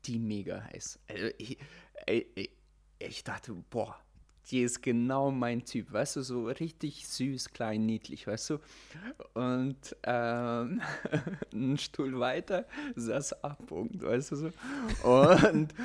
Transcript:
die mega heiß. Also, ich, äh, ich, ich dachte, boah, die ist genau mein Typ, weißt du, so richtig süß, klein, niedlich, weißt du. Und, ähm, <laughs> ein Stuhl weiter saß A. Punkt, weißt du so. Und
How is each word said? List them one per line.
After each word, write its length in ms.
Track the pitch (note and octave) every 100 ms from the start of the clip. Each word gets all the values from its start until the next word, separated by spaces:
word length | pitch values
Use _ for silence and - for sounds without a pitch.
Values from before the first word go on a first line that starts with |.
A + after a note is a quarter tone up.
| -
die 120 | A#2
mega 440 | A2+ G#2 F#2 F#2+ G#2+
heiß. 260 | - - - -
Also, 180 | G#2+ G#2+ -
ich, 200 | A2+ - - - - - -
äh, 160 | A2+ -
ich, 160 | - G2+ _ _ _ _ _
ich 260 | - -
dachte, 280 | - G2 - F#2 -
boah, 260 | A#2 G2+ - _ - - _ -
die 120 | B2+
ist 200 | A#2+ -
genau 480 | C3+ A#2 A#2+ C3+ C#3
mein 340 | C3+ A#2+ A#2
Typ, 280 | - A#2+ G2
weißt 240 | G#2 C#3+ D3
du, 60 |
so 240 | B2+ B2 A2+
richtig 600 | - D#3+ - D3+ - -
süß, 440 | - C3 C3 -
klein, 340 | - A2+ G#2+ A2
niedlich, 400 | A2 - - -
weißt 240 | G#2+ -
du. 80 | D3 - - - D#3 G#3+ D4+ -
Und, 640 | A2+ B2+ B2+ C3 C3 - -
ähm, 760 | - A#2+ A#2 A#2+ A#2+ A#2 A#2+ G#3 - - - D3+
<laughs> 360 | - F#3+ -
ein 260 | G#2+ C3 C#3+
Stuhl 400 | - - C3+ C3
weiter 480 | A#2+ C#3+ - F#3 - - D4 A#3+
saß 480 | A2+ B2 D3 -
A. 60 | C#3+
Punkt, 520 | C#3+ - E2+ A2 -
weißt 300 | B1+ A#2+ D3
du 40 | C#3+
so. 140 | D#3+ - B3+ C#4+ A3+ - -
Und 680 | B2+ D3 F3+ G#3+ D#3+ D3+ -